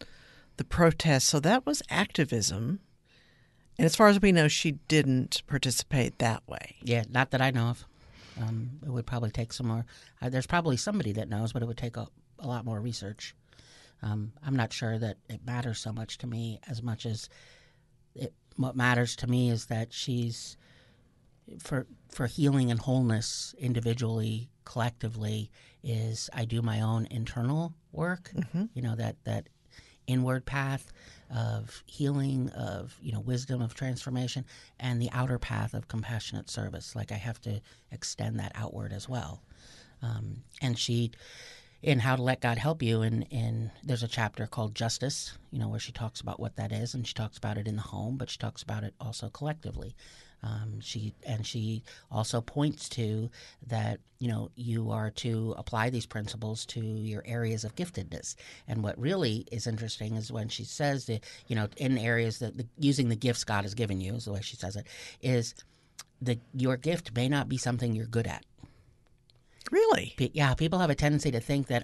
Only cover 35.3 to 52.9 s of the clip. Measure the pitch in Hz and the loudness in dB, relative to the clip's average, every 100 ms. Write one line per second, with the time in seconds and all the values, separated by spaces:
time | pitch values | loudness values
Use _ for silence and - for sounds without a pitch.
35.3 | 120 - 107 107 107 107 113 104 113 - | 0 -2 -2 -2 -4 -4 -4 -4 -4 -4
36.3 | 104 104 - 104 - - 110 104 107 117 | -8 -6 -6 -6 -6 -8 -8 -6 -6 -6
37.3 | 113 110 104 - - - - - - 107 | -6 -6 -6 -8 -20 -16 -10 -8 -4 -4
38.3 | 110 101 - 107 107 101 101 - 127 73 | -2 -4 -6 -8 -6 -8 -8 -6 -6 -6
39.3 | - - - - - - - 117 110 104 | -10 -16 -20 -20 -20 -20 -8 -4 -4 -6
40.3 | 101 - - 131 117 - 117 117 - - | -10 -14 -4 -2 0 2 2 0 -4 -18
41.3 | - - - - - - 131 120 131 123 | -18 -18 -20 -20 -4 2 4 4 4 2
42.3 | 123 123 117 147 160 117 113 110 113 - | 2 2 2 0 2 4 4 4 2 0
43.3 | 123 113 113 110 - - 120 117 - 107 | -2 -2 -2 -4 -6 -4 -2 -2 0 -2
44.3 | - 110 - 107 107 113 - 131 - - | -2 -6 -4 -4 -2 -2 0 -2 -4 -8
45.3 | - - 123 107 110 - - 113 - 107 | -12 -8 -4 -2 -4 -6 -6 -8 -8 -8
46.3 | - 110 - 107 107 117 127 110 - 107 | -6 -6 -4 -4 -4 -4 -4 -4 -4 -6
47.3 | - 107 107 104 107 104 101 104 131 117 | -4 -4 -2 -2 -4 -4 -6 -4 -4 -6
48.3 | - 107 - - 107 104 - 110 - 110 | -6 -8 -6 -6 -6 -6 -8 -10 -8 -10
49.3 | - 147 156 - - - - - - - | -6 -4 -4 -6 -8 -10 -12 -20 -20 -20
50.3 | - 110 107 107 107 107 110 107 - - | -10 -8 -6 -6 -8 -8 -6 -6 -8 -6
51.3 | 110 110 117 110 110 - - - 110 110 | -6 -4 -4 -2 -4 -8 -18 -6 -2 0
52.3 | 117 - 143 147 - - | 0 -2 0 0 0 -6